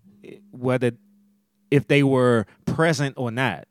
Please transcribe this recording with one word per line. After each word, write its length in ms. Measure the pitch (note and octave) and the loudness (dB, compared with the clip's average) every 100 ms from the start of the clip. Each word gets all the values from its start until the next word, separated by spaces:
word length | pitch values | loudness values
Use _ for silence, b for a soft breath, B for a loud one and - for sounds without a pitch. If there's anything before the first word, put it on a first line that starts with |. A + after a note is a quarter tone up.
| _ _ - - _ | _ _ -20 -20 _
whether, 420 | B2+ B2+ B2+ B2 A#2 _ _ _ _ _ _ _ | -6 -2 0 -2 -4 _ _ _ _ _ _ _
if 180 | C#3+ - | 0 2
they 140 | C#3+ | 2
were 440 | C3+ C3 B2 A#2 G2+ b - | 4 2 2 2 -2 b -6
present 480 | - E3 C#3+ C#3+ C3+ | 0 0 0 -4 -6
or 140 | A#2+ | -8
not, 360 | A#2 C3 D2+ - | -4 -4 -4 -12